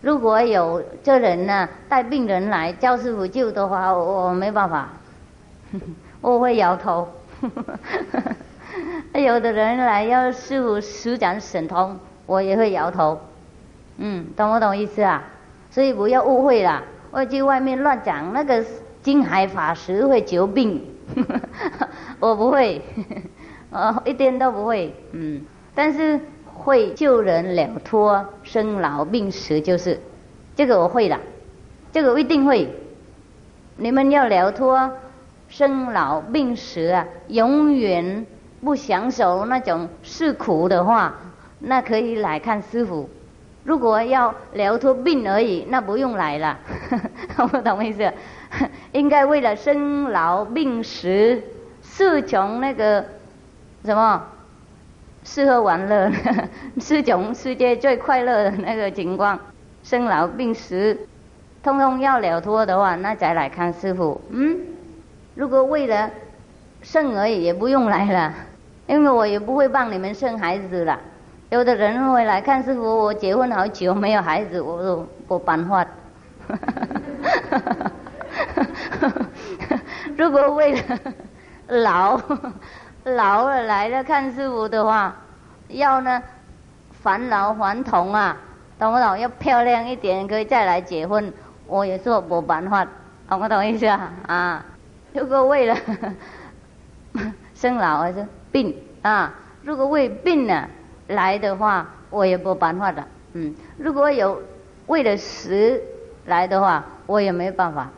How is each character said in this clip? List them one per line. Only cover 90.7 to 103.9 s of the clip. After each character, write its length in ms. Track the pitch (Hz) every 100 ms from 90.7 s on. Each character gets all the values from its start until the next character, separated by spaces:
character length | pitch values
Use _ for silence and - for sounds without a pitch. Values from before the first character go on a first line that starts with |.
| 180
结 260 | 180 170 165
婚。 240 | 208 208 - - - -
我 200 | 196 196
也 120 | 185
说 220 | 214 220
没 220 | 170 170
办 280 | 151 160 185
法， 160 | 202 180 - - - -
懂 100 | 190
不 80 | 214
懂 180 | 214 208
意 120 | 226
思 80 | 214
啊？ 260 | 196 180 175 180
啊， 380 | 175 175 160 - - - - -
如 120 | 285 262
果 220 | 269 262
为 180 | 285 240
了 120 | 226 - 202 - 190 - - - -
<laughs> 920 | - - - - - 226 214 208 - -
生 220 | 247 247
老 220 | 180 151
还 120 | 175
是 160 | 185 202 - -
病 240 | 277 214 - - -
啊？ 320 | 202 208 165 - - -
如 140 | 285 294
果 100 | 269
为 220 | 302 254
病 360 | 202 349 320 233
呢 200 | 165 - - - - -
来 300 | 202 190 202
的 180 | 202 190
话， 320 | 214 190 165 - -
我 160 | 208 190
也 120 | 180
没 160 | 180 185
办 220 | 170 175
法 140 | 196
的。 120 | 147 - - -
嗯， 200 | 170 156 156 - -
如 160 | 294